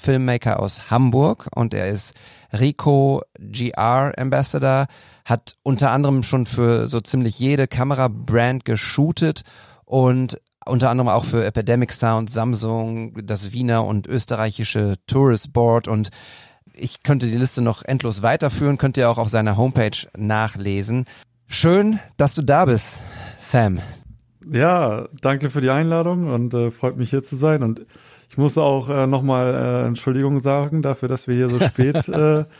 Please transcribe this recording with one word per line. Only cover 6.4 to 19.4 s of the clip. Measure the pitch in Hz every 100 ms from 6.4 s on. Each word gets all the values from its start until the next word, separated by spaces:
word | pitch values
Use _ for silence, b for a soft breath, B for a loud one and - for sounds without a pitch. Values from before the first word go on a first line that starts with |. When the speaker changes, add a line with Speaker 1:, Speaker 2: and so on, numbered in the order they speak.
| 113
Speaker 1:
für | - 120 117 110
so | 117
ziemlich | - 131 117 -
jede | 131 143 131
Kamerabrand | 120 131 135 127 110 123 113 120 131
geshootet | - 110 - - 151 165 160 - B B B B
und | _ 131 127 127 127 - _ _ -
unter | 123 127
anderem | 123 120
auch | 104 -
für | 117
Epidemic | 110 117 104 120 120
Sound, | - 117 113 113
Samsung, | 117 117 113 113 113 113 113 113 110 104
das | 104 98
Wiener | 117 123 113
und | 104 104 -
österreichische | 123 - 113 110 104 110 - 104 98 -
Tourist | 131 135 113 -
Board | 120 117 117 107
und | 110 104 B B B B B _
ich | - 123 -
könnte | - 139 120
die | 117
Liste | 131 -
noch | 117 110
endlos | - 131 120 98
weiterführen, | 113 151 147 - 143 143
könnt | 139 135
ihr | 120
auch | 117
auf | 113
seiner | 113